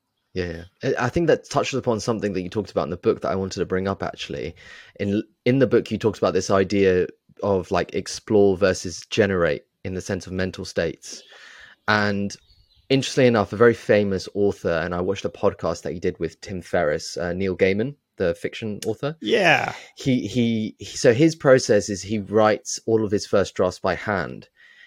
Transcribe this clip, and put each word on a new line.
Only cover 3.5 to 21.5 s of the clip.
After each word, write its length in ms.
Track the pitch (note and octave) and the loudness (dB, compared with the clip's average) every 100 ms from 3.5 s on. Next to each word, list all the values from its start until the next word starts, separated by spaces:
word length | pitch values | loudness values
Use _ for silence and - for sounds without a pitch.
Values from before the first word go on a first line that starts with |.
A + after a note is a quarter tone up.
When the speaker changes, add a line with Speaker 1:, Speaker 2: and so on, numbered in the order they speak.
| - | -4
Speaker 1:
to 60 | E2+ | -2
bring 220 | F#2 G2 | -2 -2
up, 160 | F#2+ | -4
actually. 520 | F2+ - - C#2+ D#2 - - - - - | -6 -8 -10 -8 -8 -12 -20 -20 -18 -6
In, 240 | G2+ G#2 - _ B2 | -2 -2 -4 _ 0
in 140 | C3+ | 4
the 80 | A#2 | 4
book, 220 | A2+ - | 2 0
you 60 | G#2+ | -2
talked 220 | A2 F#2 | -2 0
about 140 | G2 | 0
this 180 | F2 - | 0 2
idea 560 | G2 F#2 G2+ F#2+ F#2 F2 - _ - | 2 2 4 4 4 0 -6 _ -6
of, 300 | G2+ F#2+ F2 | 0 0 0
like, 220 | F2+ - - | -2 -2 -6
explore 600 | - - - G#2+ G2+ F#2 | -8 -8 2 4 6 4
versus 500 | G2 F2+ F#2 E2 - | 2 0 -6 -12 -4
generate 540 | - G2+ F#2 E2 C#2+ - _ | 0 2 2 0 0 -8 _
in 120 | F#2+ F#2 | -10 -8
the 60 | |
sense 260 | - F#2+ F2+ | -6 -6 -6
of 60 | |
mental 320 | F#2 F#2 F#2 F#2 | -4 -4 -6 -6
states. 580 | - E2 - - - - - - - - _ - | -4 -2 -4 -14 -18 -20 -20 -20 -20 -20 _ 0
And 480 | G#2+ G#2 G2+ G2+ - _ _ _ _ - | 0 2 -2 -4 -8 _ _ _ _ -2
interestingly 380 | C3+ - - B2 | 0 0 2 4
enough, 260 | A#2 G2 | 4 2
a 40 | G#2 | 4
very 160 | A#2+ | 4
famous 560 | A2+ - G#2+ G2+ F#2+ - G2+ | 4 4 4 2 -2 -4 0
author, 360 | G2+ - F#2+ | 0 0 -2
and 220 | E2 F2 | -2 -2
I 80 | F2 | -2
watched 240 | F#2 F#2+ - | -4 -4 -6
a 40 | |
podcast 520 | - G2+ G2 F2 E2+ | -2 -2 0 -4 -4
that 120 | D2 | -6
he 60 | E2+ | -4
did 200 | F#2 - | -4 -4
with 200 | D#2+ - | -6 -8
Tim 200 | - F#2+ | -12 -12
Ferriss, 560 | - F2+ D2+ D#2+ - - | -4 -2 0 -2 -6 -6
uh, 160 | F2 | -6
Neil 240 | F2+ F#2+ F2+ | -2 -2 0
Gaiman, 380 | F#2+ G2 B2+ C#3+ _ - | 0 0 -4 -8 _ -4
the 180 | F2+ E2+ | -2 -2
fiction 440 | - - A2 G#2 - | -6 -8 -8 -6 -6
author. 320 | A2 C#3 D#3+ | -6 -8 -6
Speaker 2:
Yeah. 520 | G#3+ A3+ F3 C3+ - - - - | -2 2 2 2 0 -8 -14 -6
Speaker 1:
He, 320 | C#3 B2 G#2 | -2 -2 -2
he, 480 | B2 A#2 A2+ A2 - | -2 0 -2 -4 -10
he, 80 | G#2 | -14
so 280 | - C3+ | 2 4
his 220 | A2+ D#3+ D#3+ | 6 4 4
process 540 | D3 | 4